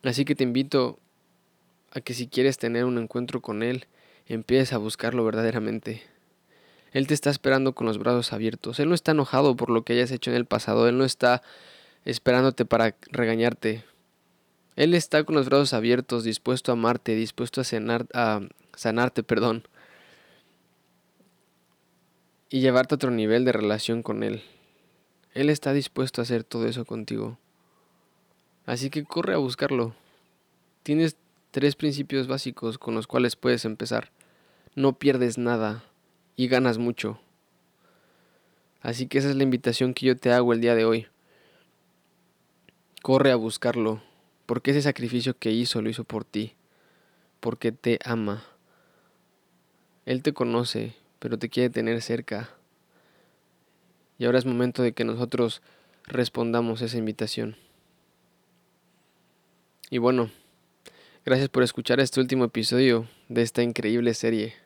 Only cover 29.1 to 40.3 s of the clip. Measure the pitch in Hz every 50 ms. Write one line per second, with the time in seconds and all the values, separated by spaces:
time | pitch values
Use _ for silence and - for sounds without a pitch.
29.1 | - 170 170 190 190 165 139 127 127 - 147 139 139 123 117 113 113 _ _ _
30.1 | _ _ _ _ _ _ _ _ _ _ _ _ _ _ _ - 147 156 165 156
31.1 | - _ _ _ _ _ _ _ - 135 135 147 139 - - 151 139 143 139 -
32.1 | 139 135 127 131 131 135 - 127 120 - 120 113 110 - - - 113 110 - -
33.1 | - 123 123 120 - _ - 123 123 117 - 113 110 - 110 117 120 113 - -
34.1 | _ _ _ _ _ _ _ _ _ _ _ _ _ 135 135 139 127 _ - 143
35.1 | 135 127 127 120 113 127 120 120 120 113 110 107 104 113 - _ _ _ _ _
36.1 | _ _ _ _ _ - 127 123 131 127 131 123 113 110 120 120 117 - - 107
37.1 | 107 - _ _ _ _ _ _ _ _ _ _ _ _ _ _ _ _ _ _
38.1 | _ _ _ _ _ _ _ _ _ _ _ _ _ _ - 120 117 120 127 131
39.1 | - 139 135 143 139 135 139 135 127 120 - 127 117 - 127 127 123 - 127 131
40.1 | 127 127 - 123